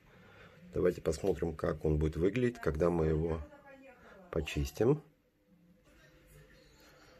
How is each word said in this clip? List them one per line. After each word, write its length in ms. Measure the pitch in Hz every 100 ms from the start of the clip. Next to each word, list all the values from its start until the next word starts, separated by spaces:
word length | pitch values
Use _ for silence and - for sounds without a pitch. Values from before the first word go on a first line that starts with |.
| - - - - - - -
Давайте 280 | 85 87 90
посмотрим, 540 | - 80 98 82 82 78
как 300 | 85 78 80
он 120 | 76
будет 200 | 78 78
выглядеть, 440 | 92 127 123 120
когда 300 | 85 76 85
мы 160 | 85 80
его 340 | 78 82 80 73 - - - - - - - -
почистим. 720 | - 76 - 69 - 110 156 - _ _ _ _ _ _ _ _ - - - - - - - - - - - - -